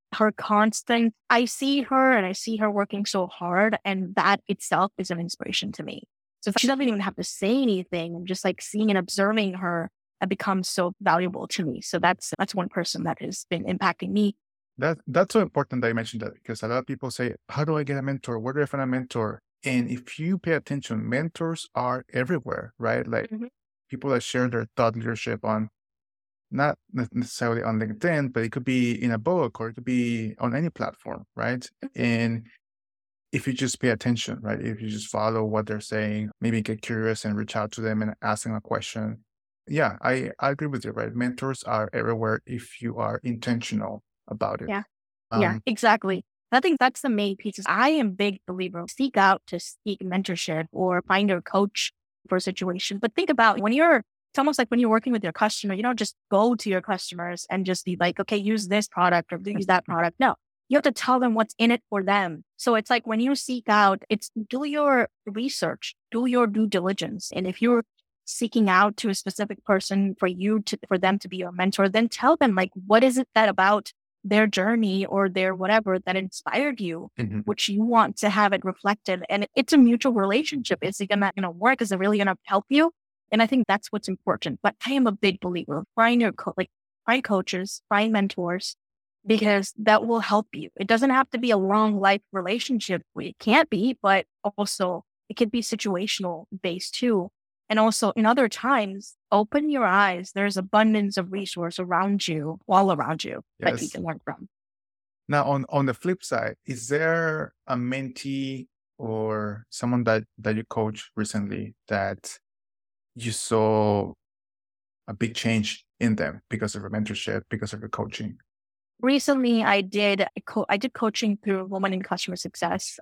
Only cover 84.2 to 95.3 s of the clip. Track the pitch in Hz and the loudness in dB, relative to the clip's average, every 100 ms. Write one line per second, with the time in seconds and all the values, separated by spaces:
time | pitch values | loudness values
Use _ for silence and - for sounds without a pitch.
84.2 | - 185 - 214 208 - 240 277 240 202 | -2 -2 -2 -2 -2 -2 -2 2 2 2
85.2 | 196 185 180 175 - 147 - - 233 240 | 0 0 -4 -6 -4 -6 -4 2 4 4
86.2 | 220 - - - 185 _ _ _ - 254 | 2 -2 -6 -4 -6 _ _ _ -2 0
87.2 | - 196 185 185 196 - _ 202 220 214 | 2 0 0 -6 -6 -10 _ 0 2 2
88.2 | 196 - 175 185 - - _ _ _ _ | 0 -2 -4 -4 -6 -12 _ _ _ _
89.2 | 196 220 214 202 196 - 214 214 226 233 | 0 2 4 2 0 -2 4 4 4 0
90.2 | 202 214 - - - - 196 226 269 254 | 2 0 0 -10 -14 -8 0 4 4 4
91.2 | 269 240 240 208 190 214 214 208 196 202 | 2 -2 2 2 4 4 4 4 4 2
92.2 | - 190 180 233 - 233 - 180 - - | 0 -4 -2 -4 -2 -2 -2 -4 -4 -10
93.2 | 139 - - 269 320 175 240 - 196 196 | -10 -4 4 4 4 0 0 0 2 2
94.2 | - _ 202 208 202 - 185 170 - _ | 0 _ -6 -4 -4 -2 -2 -2 -10 _
95.2 | _ | _